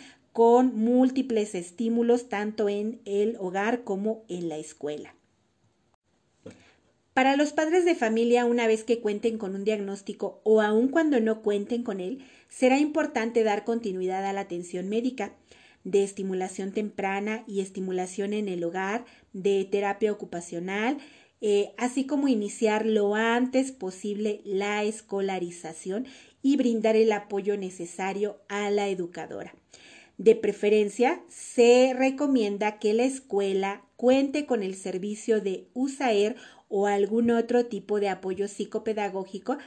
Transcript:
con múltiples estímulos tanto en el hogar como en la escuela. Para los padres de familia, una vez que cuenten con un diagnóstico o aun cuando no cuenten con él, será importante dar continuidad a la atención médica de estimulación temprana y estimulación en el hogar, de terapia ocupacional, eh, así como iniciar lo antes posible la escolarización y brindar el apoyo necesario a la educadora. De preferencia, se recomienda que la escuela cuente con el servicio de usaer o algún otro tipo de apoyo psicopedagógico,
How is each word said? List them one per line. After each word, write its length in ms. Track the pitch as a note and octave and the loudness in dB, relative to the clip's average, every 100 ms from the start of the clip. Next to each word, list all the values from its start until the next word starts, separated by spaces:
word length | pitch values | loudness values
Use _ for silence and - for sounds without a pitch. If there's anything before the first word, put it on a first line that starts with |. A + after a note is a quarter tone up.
| - - _ | -14 -20 _
con 440 | - A#3 A#3+ B3+ G#3+ | 4 6 8 6 2
múltiples 800 | A3 B3 B3+ C4 C4 A3 G#3+ | 2 4 4 2 0 -2 -2
estímulos 720 | F#3 E3+ - A3+ A#3 A#3 A#3+ A#3+ | -4 -8 -6 -2 0 2 2 0
tanto 400 | G3+ G#3 G#3+ G#3 | -4 -4 -2 -2
en 320 | G3+ G#3+ B3 | 0 -4 -6
el 320 | - G3+ G#3+ A#3 | -4 0 0 -2
hogar 460 | F#3 F#3+ G#3 A#3+ | -4 -2 -2 -2
como 400 | A#3+ F#3+ G#3 A3 - | -4 -4 -2 -6 -8
en 200 | F3+ E3+ | -8 -6
la 80 | D#3 | -8
escuela. 580 | D#3 - C#3+ D3+ - - _ _ _ _ _ _ _ _ _ _ _ _ - - _ _ _ _ _ | -10 -10 -8 -8 -12 -20 _ _ _ _ _ _ _ _ _ _ _ _ -20 -20 _ _ _ _ _
Para 220 | - C4 C#4 | 0 2 4
los 160 | D4 | 2
padres 320 | D4 D#4 F4+ | 0 2 2
de 120 | F4 E4 | 2 2
familia, 480 | A3 A3 A#3 A#3+ | 0 2 2 2
una 240 | A#3+ A#3+ A3+ | 2 2 2
vez 160 | A3 | 0
que 160 | A3 A#3 | 0 -2
cuenten 380 | G#3 G#3 A#3 A3 | 0 -2 -4 -4
con 180 | G3 G3 | -6 -4
un 80 | |
diagnóstico 760 | G3 G#3+ G3 G3 - G3 G3 - | -2 -2 -4 -8 -10 -8 -8 -4
o 160 | G#3+ A3 | 4 4
aun 260 | G#3+ G#3+ C4 | 6 4 4
cuando 320 | E4 D#4+ C4 | 2 4 4
no 240 | A3 A3 | 2 0
cuenten 400 | G#3 G3+ G3+ A#3+ | 0 -2 -2 -4
con 160 | A#3 G3 | -4 -6
él, 260 | F3+ C4+ - - _ | -6 -10 -14 -20 _
será 300 | - B3+ C4+ | 2 4 4
importante 640 | D4+ D4+ D4 B3+ A3+ A#3 | 2 2 -2 -2 0 2
dar 220 | A3 G#3 | 2 0
continuidad 600 | G#3 A#3 A3+ F#3 F#3 F#3 | -2 -4 -4 -4 -4 -2
a 80 | G3 | -4
la 100 | G3 | -6
atención 460 | G3 F3 F3 F#3 F#3 | -6 -8 -8 -8 -4
médica 440 | A3 B3 C4 G3+ - _ - - _ | -2 -2 -4 -10 -10 _ -20 -20 _
de 220 | F#3+ G3 | 0 2
estimulación 680 | G3 G3 F#3+ F#3 F#3 F#3 F#3+ | 2 -2 -4 -4 -4 -6 -6
temprana 720 | G3 G#3 - G3 G3 G3+ A3 B3 | -4 -6 -4 -4 -2 -4 -6 -6
y 120 | G3 | -6
estimulación 720 | F#3+ F#3+ F#3 F#3 F3+ F#3 G3+ | -6 -6 -4 -4 -4 -4 -4
en 140 | G#3 G#3 | -4 -4
el 140 | F3 | -4
hogar, 420 | E3+ F3+ F#3+ A3 B3 - _ | -4 -4 -4 -4 -8 -20 _
de 320 | G3 F#3 G3 | -4 0 0
terapia 480 | F#3+ G3+ G3+ G3+ G#3+ | 0 -2 -2 0 -2
ocupacional, 840 | G#3 F#3 F3 - E3+ F3+ G3 A3+ C#4+ - - _ _ | -2 -8 -10 -10 -8 -6 -2 -2 -4 -8 -20 _ _
eh, 320 | G#3+ G3+ G3+ - | 0 2 0 -2
así 280 | B3 B3+ | -4 -2
como 220 | C4+ D4 C#4 | -2 0 2
iniciar 580 | A3+ G#3 - A3 G#3+ | 2 0 -2 0 2
lo 300 | A3 G#3+ G3+ | 2 2 2
antes 560 | G#3 A3+ A#3+ B3+ C4 C4+ | 2 2 2 2 0 -2
posible 720 | C4 F#3 - G#3 G#3 G#3+ G#3 | -4 -10 -8 -6 -2 -2 -4
la 380 | - F#3+ G3+ G#3 | -4 -2 0 0
escolarización 1200 | G#3 G#3+ - G3 G3 F#3 F3 F3 D#3+ E3 F#3 G3 B3+ - - _ | -2 -4 -6 -4 -2 -2 -6 -10 -14 -12 -8 -6 -8 -14 -20 _
y 140 | C4+ C#4+ | 2 4
brindar 400 | B3 A3+ G#3+ A3 | 4 4 4 6
el 160 | A3+ | 6
apoyo 440 | G#3 G3+ G3 G3 G3+ | 4 -2 -4 -2 -2
necesario 840 | F#3 F#3 E3+ - F#3+ G3 G#3 - _ | -4 -10 -12 -6 -6 -2 -4 -6 _
a 220 | G3+ G#3 | -4 0
la 180 | G#3 G3+ | 0 0
educadora. 640 | F#3 F3 E3 D#3 - F#3 - _ - - - - _ | -4 -6 -8 -12 -12 -12 -18 _ -20 -20 -20 -20 _
De 180 | G3 | 4
preferencia, 880 | A3 G#3 G3+ G#3 G#3+ G#3 - A#3+ F4+ - | 4 2 0 2 4 2 2 0 0 -8
se 640 | - - - A#3 B3 C4 B3+ | -20 -8 4 8 8 6 4
recomienda 840 | C4+ C4+ D4 C4 G3+ G3+ G#3+ G#3+ | 0 2 2 2 2 0 -2 0
que 120 | G#3+ | 0
la 120 | A3 | 2
escuela 800 | C4 C4+ - G3+ G3 G3 G3 G3+ _ | 2 -2 -4 -2 0 0 -2 -6 _
cuente 520 | _ A#3+ C4 C#4 D4+ D4 | _ 4 4 2 -2 -2
con 180 | A#3+ | -2
el 100 | F#3+ | -2
servicio 640 | F#3+ G3 F#3 G#3 G#3 - A3 | -6 -8 -6 -6 -8 0 0
de 280 | G3 F#3 - | 0 -6 -8
usaer 600 | B3 C#4 C4+ C4 G#3 G#3 - - - _ | -4 -4 -2 0 2 2 -2 -14 -20 _
o 200 | G3+ G3+ | 0 2
algún 420 | G3+ G3 A3 A#3 | 2 2 2 2
otro 360 | A#3 A#3 A#3+ A#3+ | 2 2 0 0
tipo 340 | G3+ - G#3 | -6 -4 -2
de 80 | G3+ | -2
apoyo 400 | F#3 F#3+ F#3 G3+ | -2 -6 -4 -6
psicopedagógico, 1080 | - G#3 A#3 A3+ A3 G3+ F#3+ F#3+ G3 - C#4 | -6 -8 -6 -6 -4 -4 -6 -8 -10 -6 -8